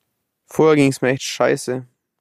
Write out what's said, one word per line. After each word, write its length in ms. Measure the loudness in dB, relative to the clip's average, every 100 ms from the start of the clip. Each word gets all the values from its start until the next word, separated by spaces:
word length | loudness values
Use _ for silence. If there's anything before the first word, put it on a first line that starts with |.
| _ _ _ _ _
Vorher 300 | 0 2 4
ging's 240 | 2 0
mir 100 | -2
echt 120 | -4
scheiße, 640 | -4 -2 0 0 -4 -10 -12 _ _ _